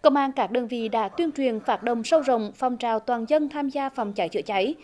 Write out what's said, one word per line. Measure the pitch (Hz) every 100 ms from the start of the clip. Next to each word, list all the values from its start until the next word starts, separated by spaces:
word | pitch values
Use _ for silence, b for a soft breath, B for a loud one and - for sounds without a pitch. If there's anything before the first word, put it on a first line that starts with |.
Công | 302 277
an | 269
các | 269 196
đơn | 247 233
vị | 240 220
đã | 220 202
tuyên | 254 339
truyền, | 277 262 220
phát | 240 214
động | 240 233
sâu | 220 320
rộng | 269 240 208 -
phong | 254 240
trào | 233 220
toàn | 220 240 226
dân | 302 294
tham | 294 285
gia | 277 269
phòng | - 208
cháy | 202 165
chữa | 208
cháy, | - 196 214 320